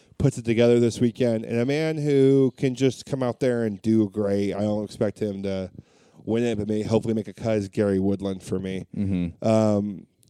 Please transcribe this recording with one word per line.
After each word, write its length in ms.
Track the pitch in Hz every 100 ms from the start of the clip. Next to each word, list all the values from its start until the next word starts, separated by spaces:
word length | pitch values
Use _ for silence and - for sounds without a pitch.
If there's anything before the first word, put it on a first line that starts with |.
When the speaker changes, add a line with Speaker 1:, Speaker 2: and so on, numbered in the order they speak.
| _ -
Speaker 1:
puts 180 | 139 127
it 60 |
together 340 | 117 113 120 117
this 220 | 117 -
weekend. 440 | 120 - 123 113
And 140 | 113 117
a 60 | 123
man 300 | 147 160 156
who 560 | 147 139 135 139 131 -
can 180 | 135
just 320 | 120 135 - -
come 160 | 135
out 180 | 123 -
there 240 | 131 120
and 160 | 113 98
do 260 | 110 110 104
great. 420 | 101 101 101 101
I 60 | 92
don't 240 | 107 104
expect 340 | 101 - 107 -
him 220 | 107 98
to 260 | 98 95 92 - - _ _ _
win 180 | - 113
it, 140 | 120 107
but 100 | 104
may, 140 | 107
hopefully 320 | 101 113 113
make 120 | 110 101
a 40 |
cut 240 | - 117 110
is 120 | 98
Gary 300 | - 101 98
Woodland 440 | 98 98 98 95
for 160 | - 95
me. 260 | 95 95 87
Speaker 2:
Mm-hmm. 480 | - 98 92 85 - 110
Speaker 1:
Um, 580 | 110 107 104 104 92 - _